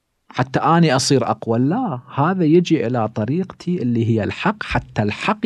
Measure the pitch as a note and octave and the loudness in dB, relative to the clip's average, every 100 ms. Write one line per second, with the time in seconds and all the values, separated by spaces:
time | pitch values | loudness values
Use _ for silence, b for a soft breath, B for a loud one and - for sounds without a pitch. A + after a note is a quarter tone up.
0 | _ _ _ - B2+ C3 C3+ E3 D#3+ C3 | _ _ _ -4 -2 0 2 4 4 4
1 | - C3+ G2 - - A2+ C3 G#3 B3 B2+ | 2 2 2 -4 -2 0 0 0 -4 -6
2 | - - D3+ F#3+ D#3 E3+ F3 D#3+ A2+ B2 | -8 -2 0 2 4 4 4 0 0 -2
3 | A2 A2+ G#2+ E3 F#3+ - - F3+ B2 A#2 | -2 -2 -4 -4 -6 -8 -6 -2 0 0
4 | A2+ A2 F#2+ - F#3+ G#3+ - - - - | 0 0 -2 -2 -4 -4 -4 -4 -4 -4
5 | G#2 - - G#3 | -2 -2 -4 -2